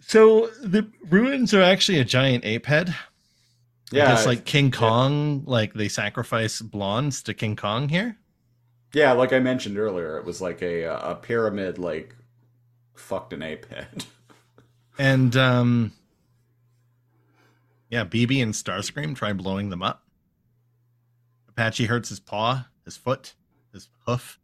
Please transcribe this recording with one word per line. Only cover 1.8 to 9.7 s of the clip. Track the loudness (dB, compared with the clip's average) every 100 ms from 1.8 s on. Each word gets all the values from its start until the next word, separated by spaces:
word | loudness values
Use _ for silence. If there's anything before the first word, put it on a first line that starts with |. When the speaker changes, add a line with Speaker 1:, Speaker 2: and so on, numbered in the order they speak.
| 2 2
Speaker 1:
a | 2
giant | 2 2 0
ape | -2 -4 0
head. | 0 0 -6 -12 _ _ _ _ _ _ _ -4
Speaker 2:
Yeah, | 2 4
Speaker 1:
Just | 4 2
like | 0 0
King | 2 2
Speaker 2:
yeah. | 2
Speaker 1:
Kong, | 2 4 2 0 -2 -4 -2
like, | -2 -2
they | -4 -6
sacrifice | -4 -6 -6 -4 -2 -2 -6
blondes | -10 -6 -4 -2 -4 -6
to | -10
King | -6 -6 -4
Kong | -4 -4 -2
here. | -2 -4 -10 _ _ _ _ _ _ _
Speaker 2:
Yeah, | 2 4
like | 4 4
I | 2
mentioned | 2 -2 -4